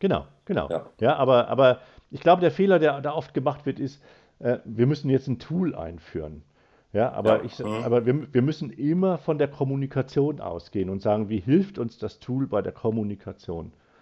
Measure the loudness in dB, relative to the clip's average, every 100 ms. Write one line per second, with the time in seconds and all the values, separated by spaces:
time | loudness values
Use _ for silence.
0 | -2 -2 -4 _ -6 -4 -2 -4 -8 -2
1 | 0 2 4 4 4 4 4 4 -4 -20
2 | _ 0 4 6 4 2 4 4 4 0
3 | -4 -6 -6 -4 -2 -4 -6 -6 -6 -10
4 | -20 -20 _ -6 -2 -2 -2 2 2 2
5 | 2 0 0 -6 -4 -4 -2 -4 -10 -12
6 | -10 -10 -10 -14 -20 _ _ _ _ 0
7 | 0 0 2 2 0 -8 -6 -4 0 2
8 | 2 0 0 0 0 -2 -8 -4 -2 0
9 | 0 0 -2 -2 -2 -2 -4 -4 -4 -4
10 | -2 0 0 -2 -8 -10 -6 -4 -4 -2
11 | 0 0 0 -4 2 2 2 -4 -8 -8
12 | -12 -10 -8 -4 -2 -2 -4 -4 -2 -2
13 | -4 -8 -12 -14 -10 -10 -10 -16 _ _